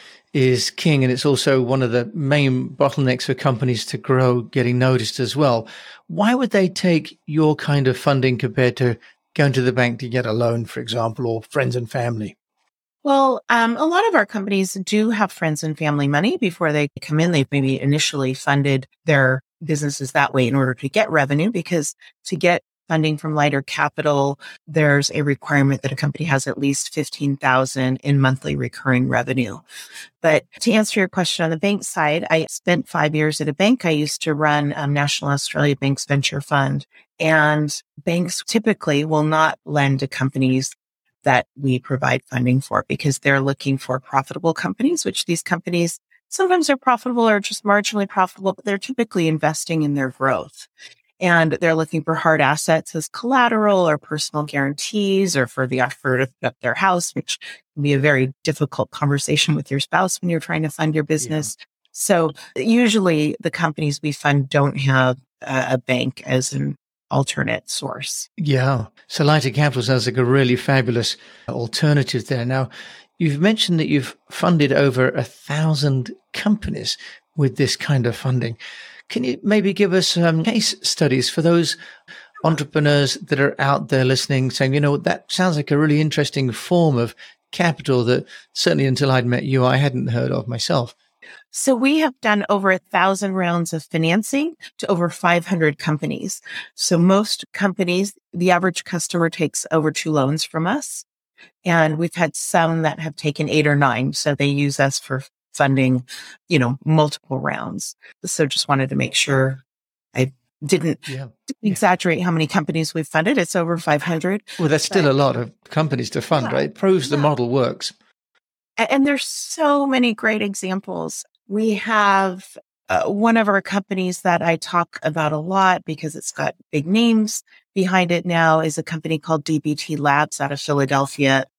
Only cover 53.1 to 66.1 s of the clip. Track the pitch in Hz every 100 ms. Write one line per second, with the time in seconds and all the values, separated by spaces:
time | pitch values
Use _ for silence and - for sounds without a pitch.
53.1 | - 233 262 240 220 208 196 175 151 -
54.1 | 151 - 151 147 143 139 147 - 214 196
55.1 | 196 190 147 120 - 127 127 127 - 135
56.1 | 127 131 _ 123 - 123 120 190 180 -
57.1 | - - - - - _ - 143 139 147
58.1 | 135 131 - - 147 143 - - - 143
59.1 | 143 - 151 - 151 - 139 - 165 185
60.1 | - 180 165 - 165 156 - 156 156 147
61.1 | 156 127 156 143 - - _ _ - -
62.1 | 180 160 - - - 196 233 240 214 185
63.1 | 156 151 - 170 - 165 151 151 143 151
64.1 | 139 151 143 135 147 139 139 135 135 127
65.1 | 131 _ _ - 131 127 131 - 127 127